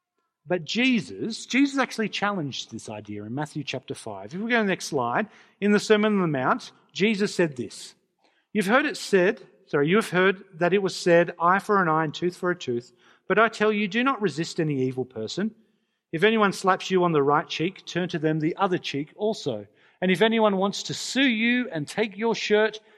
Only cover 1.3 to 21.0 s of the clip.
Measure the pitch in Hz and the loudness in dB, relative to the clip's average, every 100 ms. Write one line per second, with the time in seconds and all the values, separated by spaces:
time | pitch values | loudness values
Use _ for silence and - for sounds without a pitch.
1.3 | 226 - 247 277 277 233 - 208 - 202 | -10 -2 0 2 0 -2 -2 -4 -2 -4
2.3 | 202 143 - - 113 - 107 107 104 104 | -2 -6 -8 -12 -14 -12 -14 -12 -12 -8
3.3 | 131 151 151 131 131 - 131 117 98 101 | -8 -6 -8 -8 -8 -8 -12 -12 -12 -10
4.3 | 170 226 240 202 175 - 147 120 139 214 | -8 -2 0 0 -2 -2 -2 0 0 -4
5.3 | - _ - 202 208 - 214 214 202 175 | -8 _ -2 2 2 4 4 4 2 0
6.3 | 143 139 233 - - _ - 208 202 202 | 0 0 -2 -6 -20 _ 0 0 2 0
7.3 | - 170 131 110 - - _ _ _ _ | 0 -2 -2 -10 -12 -20 _ _ _ _
8.3 | _ _ 208 185 254 302 - - 196 180 | _ _ -2 2 4 2 -4 0 4 4
9.3 | 233 - _ _ 151 147 202 - 180 185 | 0 -8 _ _ 0 4 2 2 2 2
10.3 | 190 - 156 175 202 190 - 180 170 175 | 2 -6 -2 0 2 0 -2 4 6 4
11.3 | - 170 190 190 202 170 156 160 - 175 | 2 2 2 2 2 4 2 0 -2 -6
12.3 | 180 180 175 - 120 - _ _ _ - | -2 -4 -4 -4 -6 -8 _ _ _ 0
13.3 | 190 220 220 214 208 208 220 262 233 202 | 2 2 2 0 2 0 0 0 0 -2
14.3 | 139 170 - 156 139 131 127 123 113 107 | -2 -4 -2 -2 0 -2 -4 -6 -8 -8
15.3 | - 214 - _ _ _ _ _ 160 208 | -4 -4 -6 _ _ _ _ _ 0 2
16.3 | 226 202 - 190 185 - 185 175 156 139 | 4 2 2 0 0 0 2 4 4 2
17.3 | 147 143 - 160 - - 170 180 165 156 | 2 0 -4 -4 -6 -8 -4 -4 -2 0
18.3 | 156 156 - 190 175 - 139 156 - 214 | 0 -2 0 0 0 -4 -6 -8 -6 -4
19.3 | 214 143 107 104 _ _ _ 185 175 220 | -4 -6 -6 -10 _ _ _ 0 4 4
20.3 | 226 214 190 202 - - 143 | 4 4 2 0 -4 -8 -8